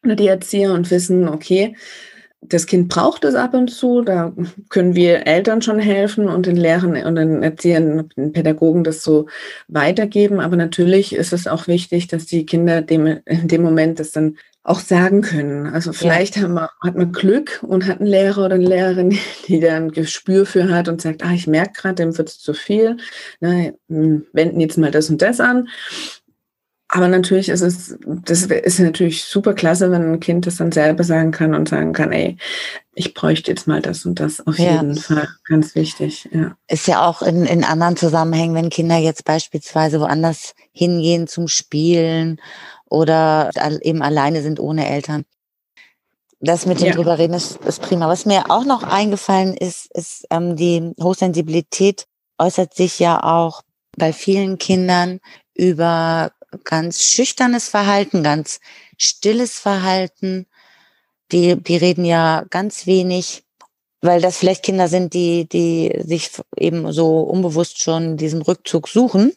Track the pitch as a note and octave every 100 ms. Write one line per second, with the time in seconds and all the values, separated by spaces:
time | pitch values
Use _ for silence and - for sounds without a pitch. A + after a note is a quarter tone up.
0 | B3 G#3 G3+ F#3+ - G3+ G3 F3 F3 F3+
1 | F3+ F3+ E3+ D#3 - F#3 G#3+ A3+ - -
2 | - - _ _ - E3+ E3+ F#3 F3 E3+
3 | A3+ E4 D4 B3 B3 B3+ B3 - B3 A#3+
4 | A#3 F3+ E3 - F3 - - G3 F3+ F3+
5 | F3 E3+ - E3 G#3 A3+ A#3 G#3+ G#3 G3
6 | G#3 G#3+ G3+ E3+ F#3 F3 E3 F3 F3+ D3
7 | - E3 D#3+ D#3 D#3+ D#3+ F3 E3 D#3+ D#3
8 | D#3 - D3 D#3+ D#3 D#3 D#3+ E3+ D#3+ D#3+
9 | - D3+ D3+ - - - - D#3 C#3+ F#3+
10 | G#3+ G3+ G#3 G3 D3+ F3 E3 E3+ F3 F#3+
11 | G3 - F3 F3 F3 D#3+ E3+ F3 F3+ F3
12 | F3 E3 D#3+ E3+ D#3 E3 E3+ E3 D#3+ D#3+
13 | D#3 D#3 - E3 E3 E3 E3+ D#3+ D#3+ D#3+
14 | D#3 D#3 D#3 D#3 _ _ - E3+ - F3+
15 | F#3 G3+ G3+ D#3+ C#3+ C#3+ D3 D#3 E3+ D3+
16 | E3+ E3 G3 G3+ F#3 F3 D#3+ _ F3 F3+
17 | F3+ F3 F#3+ A#3+ D4+ - - F#3 F#3 F3
18 | G#3 F#3+ G3 G3+ F#3+ F#3 F#3 F3+ F#3 F#3
19 | F3+ G3+ - - - E3 E3 D#3+ D#3+ D#3
20 | D#3 - - F#3+ G3 F#3+ F#3 F3 F3 E3
21 | D#3+ D#3 E3+ F3 F3 D#3 G3 - F#3+ F#3
22 | E3 E3 D#3 - - D3+ - G#3 A3+ A#3+
23 | - - - - E3+ F3+ E3 - _ D#3+
24 | D#3 D3+ D3+ - E3 - D#3 E3 D3+ D3
25 | D#3 D3+ G3 A#3+ B3 B3 A#3+ - - -
26 | - - _ _ _ _ _ _ _ F#3
27 | F3+ F#3 F3+ F#3+ F#3+ F3+ F3 F3+ - -
28 | - F3 - E3+ F#3 - F3+ F3+ F3 D#3+
29 | F3 D#3+ - G3 G#3 G3+ E3 F3+ F#3 F3
30 | E3 D#3+ E3+ E3+ F3 F3 E3+ D#3+ D3+ D#3
31 | E3+ D#3+ D#3+ D#3 D#3+ D3+ D#3 D3 D#3 D#3+
32 | D3+ E3 E3 - - - - - _ -
33 | F3+ - D#3 D#3 - - - D#3 D#3 -
34 | F3 F3 D3+ D#3 - D#3 F3 D#3+ D3 D3
35 | - D3+ D3 - - D#3+ D#3 - D#3 -
36 | D3+ - - E3 D#3 - _ D#3+ - B2
37 | E3+ D#3+ - E3+ D#3 E3+ - D#3+ E3+ F3
38 | E3 D#3+ D#3+ D#3+ E3 E3 E3 - E3 E3
39 | D#3+ D#3 - D#3+ - D3+ - D#3 D#3 D#3
40 | D3+ D3+ E3 D#3+ - _ _ - F3 E3+
41 | D#3+ E3+ E3+ - E3 - - D3 E3 E3+
42 | E3 E3 D#3+ D#3+ - - - - _ D3+
43 | D#3+ D#3+ D#3+ D#3 C3+ - D3+ D#3 - D#3+
44 | C#3+ D3 C#3 D#3+ D3 D#3 D3 D#3 D3 C#3+
45 | C#3+ D3+ - _ _ _ _ _ _ _
46 | _ _ _ _ D3+ E3+ F#3 F3 F3+ E3+
47 | E3+ E3 E3+ F3 - - - - - F3+
48 | D#3+ F#3 A3 G3 - G#3 C4+ B3 - G3
49 | G#3+ G3+ - F#3+ F#3+ - F3+ - - -
50 | E3+ - - E3 F3 D#3+ F3 E3+ E3 -
51 | E3+ F#3 F#3 E3 D#3+ D#3+ D#3 - G3 G3
52 | - _ _ - E3+ F#3 F3+ - F3+ -
53 | F3 E3 - E3 E3 - _ _ _ -
54 | D#3+ D#3 - G3 G3 F#3+ - F#3 F#3 F3+
55 | F3 F#3 _ - _ - F3+ D#3+ E3+ E3
56 | E3 E3 D#3+ _ - - - D#3+ E3+ -
57 | - - C4 - B3 A#3+ - G#3 G3+ G3+
58 | G3+ F#3+ D3 D3 D3+ - - - - _
59 | - - G3+ A3+ B3 - G3+ G3 F#3 F#3
60 | F#3 _ F#3+ F#3 F#3 _ _ _ _ _
61 | _ _ _ F3 F3 F3+ E3+ E3+ F3+ F3
62 | F3 E3 D#3+ D#3+ - F3+ G3+ - F#3 F#3+
63 | F3+ F3+ E3+ - _ _ - _ _ _
64 | E3+ F3 F3+ - F3+ F#3 - F#3+ F3+ F3+
65 | F3+ F3+ F3 E3+ E3 E3+ E3+ E3 D#3+ -
66 | D#3 E3 - - - - E3+ E3 D#3+ D3+
67 | E3 D#3+ - F#3 F3 D#3 F3 - - E3
68 | E3 D3+ D#3 D#3+ D3+ F3 - E3 - A3
69 | B3 F#3+ A#3